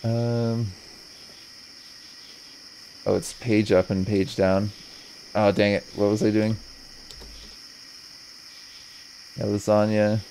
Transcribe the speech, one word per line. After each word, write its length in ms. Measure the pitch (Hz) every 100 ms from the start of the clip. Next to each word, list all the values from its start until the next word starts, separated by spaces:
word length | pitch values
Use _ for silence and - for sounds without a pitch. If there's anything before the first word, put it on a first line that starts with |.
Um, 640 | 117 117 117 117 117 117 113 90 - - - - - - - - - - - - - - - - - - - - - - -
oh, 100 | 98
it's 180 | 85
page 380 | - 123 107 107
up 160 | 92 92
and 180 | 98 95
page 300 | 104 95 -
down. 320 | 95 95 104 - - - - - - -
Oh, 160 | 104
dang 220 | 95 104
it. 100 | 101 - -
What 140 | 101
was 140 | 107
I 60 | 110
doing? 260 | 107 107 110 - - - - - - - - - - - - - - - - - - - - - - - - - - - -
Yeah, 80 | 110
lasagna. 720 | 104 - 104 107 107 104 107 -